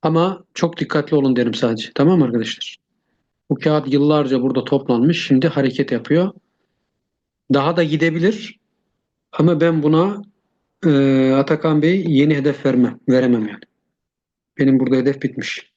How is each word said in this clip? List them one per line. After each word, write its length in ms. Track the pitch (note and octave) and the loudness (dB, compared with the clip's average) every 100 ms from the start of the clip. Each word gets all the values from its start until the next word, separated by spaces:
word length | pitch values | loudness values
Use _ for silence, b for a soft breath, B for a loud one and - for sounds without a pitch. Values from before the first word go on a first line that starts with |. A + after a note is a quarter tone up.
Ama 420 | D#3+ E3 F3+ F#3+ _ | 0 0 0 -4 _
çok 260 | - E3+ E3 | -4 -4 -4
dikkatli 360 | C3+ D#3 C#3+ D3+ | -4 -4 0 0
olun 200 | C3+ B2 | 0 0
derim 180 | A#2 | -2
sadece. 360 | G#2 B2 A2+ - | -2 -2 -4 -8
Tamam 240 | - C#3+ F#3 | 0 2 4
mı 60 | |
arkadaşlar? 520 | C3 A#2 A2 - - - _ _ _ _ _ _ _ | 2 0 -6 -10 -14 -16 _ _ _ _ _ _ _
Bu 40 | |
kağıt 380 | C#3+ D#3+ D3+ C#3 | -4 0 -2 0
yıllarca 500 | C#3 D3 D3+ C#3 C3 | 0 2 2 0 0
burada 220 | C3 C3 | 0 -4
toplanmış. 600 | - C#3 C3+ A#2+ C3+ E3+ - | -2 -4 0 0 2 0 0
Şimdi 220 | C3+ D#3+ | 2 2
hareket 440 | - C3+ C3 C3+ | 0 -2 -2 -4
yapıyor. 400 | A#2+ A#2 D#3 F#3+ - _ _ _ _ _ _ _ _ _ _ _ | -4 0 0 0 -6 _ _ _ _ _ _ _ _ _ _ _
Daha 240 | C3+ C#3 E3+ | 0 0 0
da 80 | |
gidebilir. 760 | E3 D3+ E3 D#3+ F3 A3 - - _ _ _ _ _ _ _ | 0 0 0 0 -2 -2 -8 -20 _ _ _ _ _ _ _
Ama 280 | - D#3+ E3 | 0 2 2
ben 220 | E3 E3 | 2 2
buna, 400 | D3+ D#3 F#3 G3+ - _ _ _ _ _ E3+ | 2 2 0 -4 -12 _ _ _ _ _ 0
e, 460 | C#3+ C3+ C3+ C3 | 2 4 2 2
Atakan 500 | C3 C#3 D#3 D#3+ D3+ | 2 0 0 0 2
Bey 220 | D#3 F#3+ E3+ | 2 0 0
yeni 280 | C#3+ D3 D3 | 2 2 2
hedef 300 | C#3 C#3 C#3 | 0 -2 0
vermem. 340 | B2+ B2 B2 - | 2 0 -2 0
Veremem 400 | B2+ B2+ A#2+ G#2+ | 0 2 0 -2
yani. 160 | G#2 - _ _ _ _ _ _ _ _ - | -10 -20 _ _ _ _ _ _ _ _ -2
Benim 220 | C3+ C3 | 2 2
burada 160 | B2+ C3 | 2 0
hedef 260 | B2+ C3+ | 0 -2
bitmiş. 500 | B2+ - - - - | -6 -8 -10 -12 -16